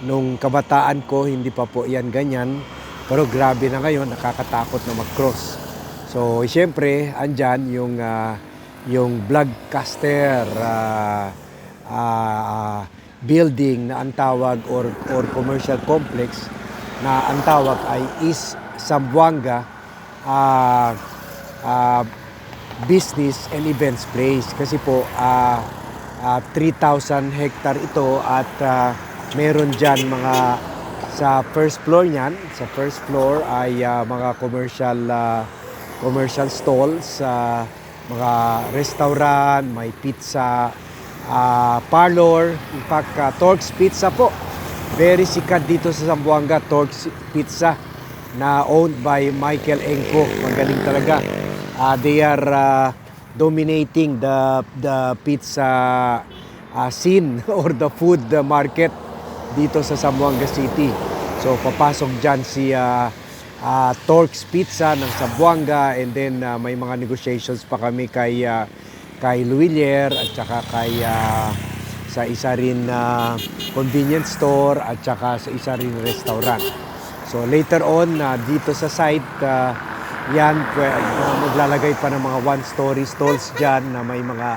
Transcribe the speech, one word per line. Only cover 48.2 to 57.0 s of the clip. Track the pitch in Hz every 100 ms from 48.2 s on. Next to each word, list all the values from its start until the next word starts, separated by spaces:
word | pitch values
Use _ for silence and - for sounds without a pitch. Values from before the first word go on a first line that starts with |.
| - 123
na | 139 143
owned | 143 151 165 139
by | 135 143 139
Michael | 139 143 151 151 143
Engco. | 143 143 104 151 151 -
Magaling | - 147 135 139 -
talaga. | 143 - 151 - - - - - -
Ah, | 131 135
they | 147 147
are, | 151 143 139
ah, | 139 135 135 131 127 - - - 117
dominating | 156 156 156 156 147 165 156 127
the, | 135 135 135 131 123 135
the | 143 135 127 123
pizza, | - 143 - - 131 127 127 127 123 117 - - - - -
ah, | 127 127
scene | -